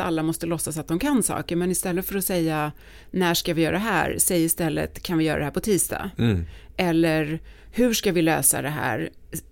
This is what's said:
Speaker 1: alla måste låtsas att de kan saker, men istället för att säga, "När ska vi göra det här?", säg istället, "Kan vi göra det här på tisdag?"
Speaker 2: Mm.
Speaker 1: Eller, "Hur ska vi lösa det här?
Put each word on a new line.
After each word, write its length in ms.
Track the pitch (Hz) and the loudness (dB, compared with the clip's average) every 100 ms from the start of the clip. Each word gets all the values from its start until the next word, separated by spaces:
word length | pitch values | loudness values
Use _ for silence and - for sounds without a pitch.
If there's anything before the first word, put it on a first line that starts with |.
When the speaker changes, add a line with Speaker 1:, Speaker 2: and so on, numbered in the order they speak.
| 185 | -2
Speaker 1:
alla 160 | 160 | 0
måste 220 | 160 165 170 | 0 -2 -2
låtsas 320 | 165 - 160 | -4 -4 -6
att 100 | - | -4
de 120 | 170 | -2
kan 240 | 277 269 | 2 2
saker, 320 | - - - 170 | 2 -2 -2 -2
men 160 | 180 | 0
istället 340 | 175 190 175 185 | -2 -2 -2 -2
för 120 | 196 | -4
att 80 | 185 | -2
säga, 460 | 185 160 156 151 - - - - | 0 0 0 -2 -6 -16 -20 -6
"När 220 | 180 175 | 0 2
ska 200 | 170 - | 2 0
vi 80 | 165 | 2
göra 100 | 160 | 2
det 40 | 170 | 0
här?", 360 | 220 175 - - | 0 0 0 0
säg 260 | - 180 | 2 2
istället, 600 | 165 165 165 151 156 - | 2 2 -2 -2 -4 -6
"Kan 140 | - 165 | -2 0
vi 60 | 156 | 2
göra 120 | 147 | 0
det 60 | 147 | -2
här 60 | |
på 80 | - | -2
tisdag?" 520 | 220 180 - - 190 - | 0 2 0 -4 -6 0
Speaker 2:
Mm. 260 | 117 92 82 - - - | 2 2 -2 -10 -8 -2
Speaker 1:
Eller, 640 | 180 165 165 156 151 160 - - - | 2 4 4 2 0 -4 -8 -20 -6
"Hur 220 | - 247 | 2 2
ska 180 | 220 208 | 2 0
vi 100 | 175 | 2
lösa 400 | 160 147 139 151 | 4 4 2 0
det 80 | 131 | -2
här? 400 | 151 127 117 160 - - 165 - | -4 -2 -4 -6 -10 -12 -12 -10